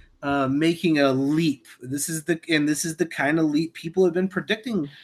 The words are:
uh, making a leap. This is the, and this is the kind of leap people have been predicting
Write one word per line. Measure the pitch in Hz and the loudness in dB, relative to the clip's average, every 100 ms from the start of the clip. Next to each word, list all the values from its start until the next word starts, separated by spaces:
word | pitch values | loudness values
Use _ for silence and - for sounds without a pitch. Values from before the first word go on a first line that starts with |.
| - _ | -20 _
uh, | 143 143 135 | -4 -2 0
making | 139 160 170 175 151 | 2 0 0 2 4
a | 139 | 4
leap. | 131 139 156 165 131 - - | 2 2 2 0 -2 -8 -16
This | 123 143 139 | -8 -6 -4
is | 160 151 | -4 -4
the, | 165 - | -4 0
and | 160 147 | 0 0
this | 151 | -2
is | 165 160 | -2 -2
the | 165 | -4
kind | - 139 160 | -2 0 2
of | 160 | 2
leap | 147 165 | 0 -2
people | - 165 175 | -6 -6 2
have | 185 | 2
been | 170 185 | 2 -2
predicting | 180 147 214 262 208 143 - | -2 -4 -4 -4 -4 -4 -10